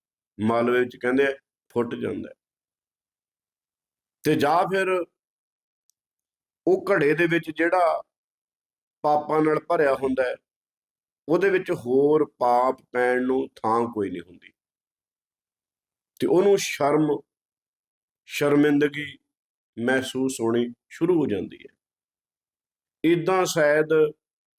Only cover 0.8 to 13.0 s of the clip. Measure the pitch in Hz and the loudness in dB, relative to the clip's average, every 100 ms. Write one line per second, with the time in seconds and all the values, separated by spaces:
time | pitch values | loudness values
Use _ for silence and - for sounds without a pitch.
0.8 | 123 - 123 131 139 - _ _ _ 120 | -2 -4 -2 0 0 -2 _ _ _ -6
1.8 | 117 120 107 95 - - _ _ _ _ | -4 -6 -8 -8 -12 -18 _ _ _ _
2.8 | _ _ _ _ _ _ _ _ _ _ | _ _ _ _ _ _ _ _ _ _
3.8 | _ _ _ _ 147 156 143 165 190 190 | _ _ _ _ -2 0 2 2 0 0
4.8 | 190 185 170 _ _ _ _ _ _ _ | 0 -2 -4 _ _ _ _ _ _ _
5.8 | _ _ _ _ _ _ _ _ 170 185 | _ _ _ _ _ _ _ _ -2 0
6.8 | 175 190 143 156 165 165 165 156 170 185 | 0 2 2 2 0 -2 -4 -4 0 2
7.8 | 165 143 - _ _ _ _ _ _ _ | 2 -2 -6 _ _ _ _ _ _ _
8.8 | _ _ 151 147 147 156 156 151 - 170 | _ _ 0 0 0 0 2 0 -2 0
9.8 | 143 131 135 131 127 - _ _ _ _ | 2 0 -2 -2 -4 -6 _ _ _ _
10.8 | _ _ _ _ - 175 190 185 - 123 | _ _ _ _ -2 0 2 0 -2 -6
11.8 | 120 131 147 151 147 - 123 123 127 131 | 0 2 4 4 0 -2 0 2 2 -2
12.8 | _ 123 | _ -2